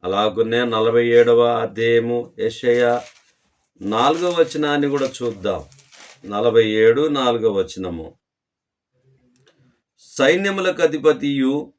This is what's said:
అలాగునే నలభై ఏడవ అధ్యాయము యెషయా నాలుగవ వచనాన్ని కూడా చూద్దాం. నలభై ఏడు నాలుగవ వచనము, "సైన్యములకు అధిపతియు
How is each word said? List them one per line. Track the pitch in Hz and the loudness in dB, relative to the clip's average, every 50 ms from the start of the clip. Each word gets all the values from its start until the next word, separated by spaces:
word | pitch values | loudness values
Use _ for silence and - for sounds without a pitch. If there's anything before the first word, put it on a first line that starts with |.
| - | -6
అలాగునే | 90 95 101 104 107 95 110 113 113 117 120 | -4 -2 0 0 0 0 -2 -2 0 0 -2
నలభై | 123 120 113 110 110 117 113 120 120 | 0 0 0 0 0 2 2 2 2
ఏడవ | 120 117 120 117 120 117 117 | 4 4 4 6 6 4 4
అధ్యాయము | 120 117 120 113 113 113 101 113 113 117 117 117 113 117 120 120 120 - _ - | 4 2 2 -2 -4 -6 -6 -2 0 2 2 2 0 0 -4 -6 -6 -8 _ -6
యెషయా | 107 113 113 - - 123 120 120 120 120 120 123 - - _ _ _ _ _ _ _ _ _ _ _ _ _ _ | -6 -6 -6 -2 -2 0 2 2 2 2 0 -2 -4 -12 _ _ _ _ _ _ _ _ _ _ _ _ _ _
నాలుగవ | 95 98 107 113 123 143 160 165 175 180 | -8 -4 -2 2 2 2 2 0 -2 -2
వచనాన్ని | 175 165 160 143 - 147 151 147 143 143 143 143 | 2 0 0 0 0 -4 -2 -2 0 0 -2 -2
కూడా | 139 143 135 | -2 -2 -2
చూద్దాం. | 131 - - 123 117 107 98 92 101 92 80 73 - - _ _ _ _ - - - - _ - 95 | -4 -4 -6 -6 -6 -6 -4 -6 -6 -6 -6 -10 -16 -20 _ _ _ _ -20 -20 -20 -20 _ -14 -8
నలభై | 104 104 113 120 110 113 113 | -6 0 0 4 4 4 2
ఏడు | 110 107 110 110 113 117 135 151 156 | 4 2 4 4 4 4 2 0 -2
నాలుగవ | 147 139 131 120 117 113 110 113 | -2 0 0 0 0 0 -2 -2
వచనము, | 101 98 92 90 - 98 92 90 85 82 80 78 _ _ _ _ _ _ _ _ _ _ _ _ _ _ _ _ _ 131 131 131 135 131 127 _ _ _ _ _ _ _ _ _ _ _ _ _ _ _ | -2 -2 -4 -4 -8 -10 -10 -10 -10 -10 -12 -14 _ _ _ _ _ _ _ _ _ _ _ _ _ _ _ _ _ _ _ _ _ _ _ _ _ _ _ _ _ _ _ _ _ _ _ _ _ _
"సైన్యములకు | _ - - - 135 139 165 185 196 202 196 196 185 185 180 - | _ -18 -4 0 2 2 2 2 0 -2 -4 -2 -2 -4 0 0
అధిపతియు | 165 156 143 151 127 156 143 - 147 143 139 135 135 131 139 147 147 - _ | 0 0 0 2 2 2 2 2 -2 -4 -2 0 0 0 -2 -2 -6 -10 _